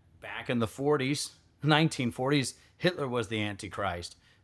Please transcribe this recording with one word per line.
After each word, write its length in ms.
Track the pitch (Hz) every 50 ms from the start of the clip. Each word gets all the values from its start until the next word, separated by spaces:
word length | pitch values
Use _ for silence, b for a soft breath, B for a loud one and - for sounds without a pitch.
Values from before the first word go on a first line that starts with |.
| _ _ _ -
Back 280 | - 104 104 117 117 -
in 100 | 131 117
the 80 | 113
forties, 640 | - - - 139 147 151 143 127 131 147 - - - - _ _ _ _ _
nineteen 480 | - 151 151 151 160 151 - - 127 117
forties, 440 | - - 127 135 147 143 123 - - b b b b b
Hitler 280 | - 180 180 143 143
was 220 | 127 120 120 110 95
the 140 | 113 107
Antichrist. 760 | 104 104 101 - - 95 - - 101 95 87 87 87 - - _ b b b b